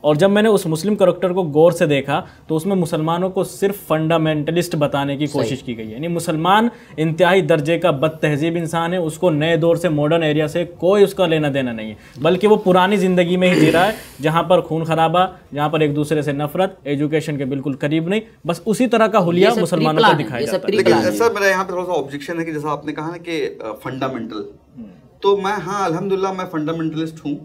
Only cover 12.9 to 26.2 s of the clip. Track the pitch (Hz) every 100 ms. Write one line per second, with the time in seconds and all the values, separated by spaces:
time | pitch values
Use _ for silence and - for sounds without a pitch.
12.9 | 208 185 180 170 185 185 170 156 165 190
13.9 | 220 - - 143 165 165 175 165 160 160
14.9 | 160 165 170 185 - - 139 147 156 151
15.9 | 143 147 156 143 139 147 170 190 190 139
16.9 | 143 147 156 147 143 135 139 135 131 147
17.9 | 156 165 208 220 - - 175 - 208 247
18.9 | 226 220 220 175 175 202 233 175 175 156
19.9 | 156 220 165 - 123 110 - - 202 180
20.9 | 170 185 - 233 208 196 190 190 180 180
21.9 | 170 139 143 143 170 165 151 151 143 147
22.9 | 151 156 175 170 160 123 - 110 104 131
23.9 | 127 131 127 110 107 101 - _ 131 107
24.9 | 87 - _ 190 196 190 202 170 202 190
25.9 | 165 196 190